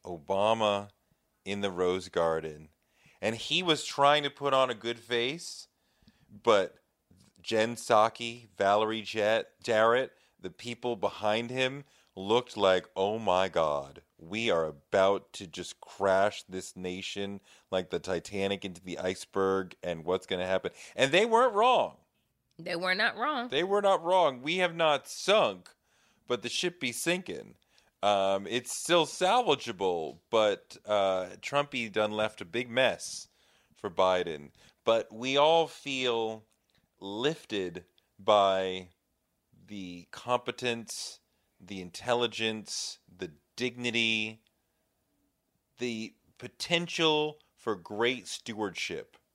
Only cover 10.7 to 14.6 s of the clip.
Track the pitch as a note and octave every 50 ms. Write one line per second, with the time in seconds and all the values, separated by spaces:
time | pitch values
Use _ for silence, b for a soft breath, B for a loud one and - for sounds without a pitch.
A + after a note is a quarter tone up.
10.7 | A#2+ - - B2 A#2+ G2 F#2 G2 - - G#2 G#2+ G#2+ A2+ A#2+ A#2 B2+ C3 C3 C3
11.7 | C3+ C#3+ D3 b b b b b b F#2+ F#2+ G2 A2 B2 B2 - - G#2+ G2 F#2+
12.7 | F#2 F#2 F2 - _ F#2+ F#2+ G2+ A2 A2+ A2+ G2 F2+ F#2 F#2+ F#2+ D#2+ E2+ D#2+ D2+
13.7 | C#2+ C#2+ C#2 C#2 C#2+ - _ _ _ _ D#2 E2 G2 A2 A#2 A2+ F2+ E2